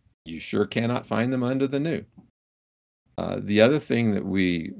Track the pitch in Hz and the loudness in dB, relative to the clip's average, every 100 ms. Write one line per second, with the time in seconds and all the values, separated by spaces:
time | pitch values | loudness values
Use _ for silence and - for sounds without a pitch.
0 | _ _ - 80 - 107 104 - 117 123 | _ _ -14 -12 -4 -2 0 0 -2 -2
1 | - 110 120 131 123 135 135 139 160 147 | -2 -2 0 0 0 0 0 -2 -2 -4
2 | - - - _ _ _ _ _ _ _ | -8 -20 -20 _ _ _ _ _ _ _
3 | _ - 90 95 98 104 113 147 - 120 | _ -8 -6 -6 0 6 6 6 0 0
4 | 117 101 95 95 90 87 80 | 2 0 0 0 2 0 -4